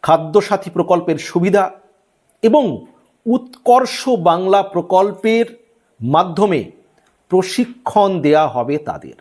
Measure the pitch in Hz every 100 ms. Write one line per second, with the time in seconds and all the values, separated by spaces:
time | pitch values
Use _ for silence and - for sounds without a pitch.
0 | - 160 160 190 202 196 180 175 175 175
1 | 170 151 - 175 180 202 185 - _ _
2 | _ _ _ _ 226 294 240 123 - _
3 | _ _ 233 240 - - - 247 254 -
4 | - 226 170 170 190 196 196 175 165 185
5 | 202 202 220 226 233 - _ _ _ _
6 | 113 151 180 160 202 156 92 _ _ _
7 | _ _ _ 185 185 - 240 - - 214
8 | 202 180 147 151 151 120 120 147 151 -
9 | - -